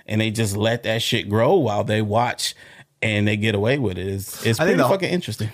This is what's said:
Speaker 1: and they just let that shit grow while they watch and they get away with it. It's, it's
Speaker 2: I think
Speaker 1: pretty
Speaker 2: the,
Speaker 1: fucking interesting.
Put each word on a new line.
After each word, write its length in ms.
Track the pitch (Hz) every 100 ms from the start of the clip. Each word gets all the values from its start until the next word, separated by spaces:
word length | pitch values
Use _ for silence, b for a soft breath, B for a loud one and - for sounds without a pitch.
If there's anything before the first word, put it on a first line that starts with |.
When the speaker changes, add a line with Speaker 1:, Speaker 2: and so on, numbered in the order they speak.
| -
Speaker 1:
and 140 | 107
they 120 | 110
just 240 | 110 110 101
let 260 | 110 117
that 200 | - -
shit 260 | - 117 98
grow 260 | 104 120
while 300 | 190 120 104
they 180 | 110 107
watch 540 | 107 107 120 - - B B B B _
and 280 | 113 104 104
they 80 | 107
get 180 | 110
away 240 | 104 107 143
with 180 | 113 90
it. 120 | 92
It's, 360 | 98 95 -
it's 140 | 113 113
Speaker 2:
I 60 |
think 120 | 165 185
Speaker 1:
pretty 40 |
Speaker 2:
the, 60 | 127
Speaker 1:
fucking 200 | 190 180
interesting. 420 | 180 - 107 110